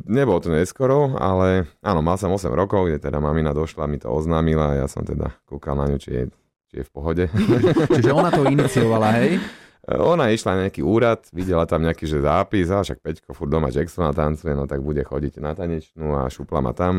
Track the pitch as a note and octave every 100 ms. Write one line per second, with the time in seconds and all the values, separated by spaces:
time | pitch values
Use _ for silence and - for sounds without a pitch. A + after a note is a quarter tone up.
0 | - A#2+ C3+ F2 E2 D#2 F#2 - C3 C#3
1 | C#3 C#3 F#2+ F#2 F#2 F#2 E2+ _ - F2
2 | D#2 F#2+ F#2+ G2 C#2+ C2+ G2 G#2 F2+ D2
3 | C#2 D2 D2 D#2+ D#2 D2 D#2 - D2+ C#2+
4 | A#1 C#2+ D#2+ D#2+ D#2+ D#2 D2+ C#2 C2+ -
5 | G1+ D2 D2 - _ C#2+ D2+ C#2 C#2+ C#2
6 | - B1+ B1+ - _ _ _ - C2 C#2+
7 | D#2 E2 F2+ - G#3+ - F3+ D#3 D#3 D3+
8 | C#3 C#3+ F3 D#3 C#3 C#3+ C3 C3 A2+ A2+
9 | G#2+ A#2 C#3 F#3 - - - _ - C2+
10 | G#2+ F3 B2 A2 - F#2+ F#2+ - C#2 A2
11 | A#2 A2+ - D#2+ F#2 E2+ E2 D#2+ E2 E2
12 | D#2+ D2+ D2 E2 G2 G#2 E2+ G2 F2+ B1+
13 | D#2+ D#2+ - C#2 D2+ D#2 C#2+ C2 E2+ -
14 | D#2+ C#2+ D2+ D2+ E2 C#2 C#2 C#2 C#2 D2
15 | C2 C2+ D2 - D2+ D#2 F2 E2 - E2
16 | D2+ C#2+ C2 - C#2+ D#2+ B1+ - F2+